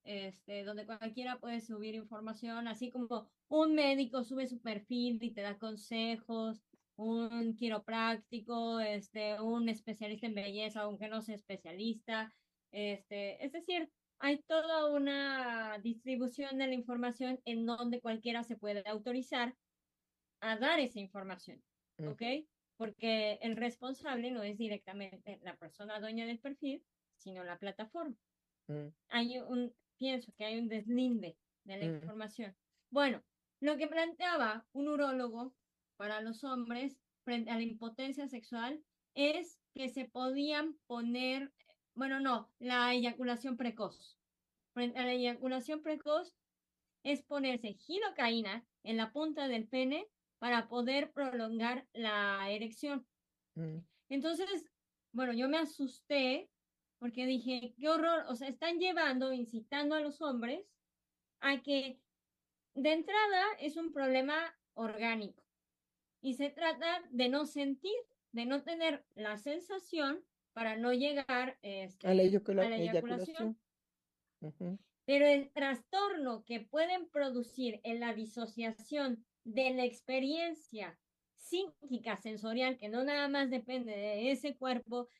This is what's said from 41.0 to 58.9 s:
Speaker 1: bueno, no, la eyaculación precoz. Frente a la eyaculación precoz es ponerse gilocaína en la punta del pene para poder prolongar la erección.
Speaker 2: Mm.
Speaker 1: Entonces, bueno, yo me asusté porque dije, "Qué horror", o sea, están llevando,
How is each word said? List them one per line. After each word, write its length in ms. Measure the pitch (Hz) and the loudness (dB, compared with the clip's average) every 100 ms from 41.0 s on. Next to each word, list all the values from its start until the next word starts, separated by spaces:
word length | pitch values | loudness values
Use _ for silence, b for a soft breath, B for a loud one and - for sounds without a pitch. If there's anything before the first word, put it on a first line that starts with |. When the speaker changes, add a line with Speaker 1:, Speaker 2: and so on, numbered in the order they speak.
| 233 247 254 262 277 _ b b _ | 0 0 0 0 -4 _ b b _
Speaker 1:
bueno, 260 | - 269 269 | -4 -2 2
no, 300 | 269 233 - - | 2 0 -2 -8
la 340 | 247 247 247 | 0 4 6
eyaculación 640 | 247 240 233 247 240 269 247 | 4 2 0 -2 0 -2 -2
precoz. 640 | 240 226 190 - - - _ _ _ _ _ | -2 -2 -6 -6 -20 -20 _ _ _ _ _
Frente 240 | 240 240 247 | -2 -2 0
a 60 | |
la 80 | 247 | 0
eyaculación 720 | 247 247 240 254 254 247 311 | 2 2 0 0 -2 -2 -4
precoz 520 | 311 302 294 302 349 _ _ _ _ _ _ _ | -2 -2 2 2 0 _ _ _ _ _ _ _
es 180 | - 285 | 0 0
ponerse 520 | - 285 262 247 226 | 0 0 2 0 -4
gilocaína 920 | 208 - 359 427 370 240 226 208 220 - _ | -10 -4 -2 0 2 2 2 0 -4 -8 _
en 140 | - 226 | -4 0
la 160 | 226 | 0
punta 340 | 285 311 302 277 | 0 -2 0 0
del 200 | 233 220 | -2 0
pene 400 | 262 262 302 427 _ _ - | 0 2 0 -4 _ _ -6
para 280 | 240 240 226 | 2 2 2
poder 440 | 240 240 277 294 | 0 2 2 0
prolongar 760 | - 269 247 220 226 233 247 - | 0 0 0 -2 0 0 -2 -6
la 580 | - 220 208 202 196 196 | -4 0 2 2 0 0
erección. 560 | 214 220 - 294 277 - _ _ _ _ - | -2 -4 -6 -4 -4 -6 _ _ _ _ -6
Speaker 2:
Mm. 220 | 165 160 - _ - | -6 -6 -10 _ -4
Speaker 1:
Entonces, 560 | 277 311 330 381 381 - _ _ _ _ | 0 0 0 0 -2 -4 _ _ _ _
bueno, 200 | 233 254 | -2 0
yo 160 | 233 262 | 2 2
me 100 | 320 | 2
asusté 920 | 320 - 269 - - 285 254 285 392 _ _ _ _ - | 2 -2 -4 -4 0 2 4 0 -4 _ _ _ _ -8
porque 260 | 240 240 254 | -6 -2 0
dije, 480 | 262 247 254 240 - | 2 2 -2 -4 -2
"Qué 100 | 302 | 4
horror", 360 | 320 330 330 - | 6 6 4 2
o 60 | |
sea, 140 | 233 277 | -4 -4
están 300 | - 330 339 | -2 0 2
llevando, 540 | 359 | 2